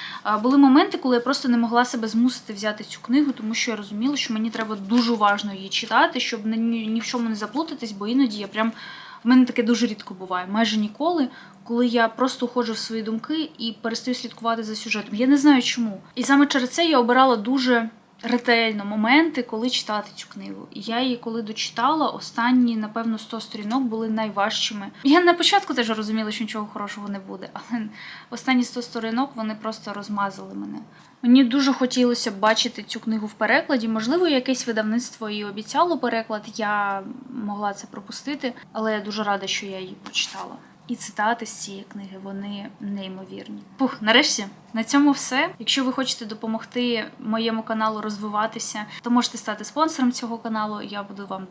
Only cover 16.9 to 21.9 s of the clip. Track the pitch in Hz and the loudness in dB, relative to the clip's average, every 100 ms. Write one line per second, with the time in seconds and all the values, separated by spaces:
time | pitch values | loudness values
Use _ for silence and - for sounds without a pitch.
16.9 | 277 233 254 269 233 208 269 254 240 226 | 4 6 6 6 4 2 0 4 2 2
17.9 | - _ _ 233 240 247 226 226 208 202 | -8 _ _ -2 0 4 4 2 -2 -4
18.9 | 214 220 285 330 302 247 220 247 - - | 0 4 6 4 0 -4 -4 -2 -2 -2
19.9 | 214 202 - - 202 196 196 - - 208 | -4 -4 -14 -16 -14 -14 -14 -14 -12 -4
20.9 | 226 262 240 233 226 214 214 - - 254 | -2 0 -2 -4 -6 -6 -6 -6 0 2